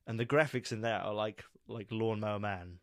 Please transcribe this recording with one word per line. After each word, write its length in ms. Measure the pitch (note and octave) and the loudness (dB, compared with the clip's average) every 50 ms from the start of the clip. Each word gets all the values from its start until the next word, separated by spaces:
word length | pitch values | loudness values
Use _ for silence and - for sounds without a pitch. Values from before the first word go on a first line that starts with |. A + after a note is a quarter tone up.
| _ | _
and 120 | - A#2 A2+ | -4 -2 0
the 60 | A#2+ | 0
graphics 480 | A#2 C#3 D3 D#3 C#3+ - B2+ - - B2 | 4 6 6 6 4 2 -2 -2 -2 -4
in 80 | A2 | -2
that 220 | A2 A#2 A2 G2+ F#2+ | 0 0 0 0 0
are 80 | - G#2+ | 0 0
like, 320 | G#2+ G#2+ A2 G#2+ - - - - - _ | 0 0 -2 -2 -6 -14 -20 -20 -20 _
like 200 | - A2+ A2 G#2 F#2+ | -10 -8 -8 -6 -4
Lawnmower 480 | A2+ A2 A2+ A2+ A2 G#2+ G#2+ G#2+ G#2 G#2 | -2 0 2 2 2 0 0 -2 -2 0
Man. 400 | G#2 G#2 G2 F#2 F2 F2+ F2 F2 | -2 -2 -4 -4 -6 -10 -14 -16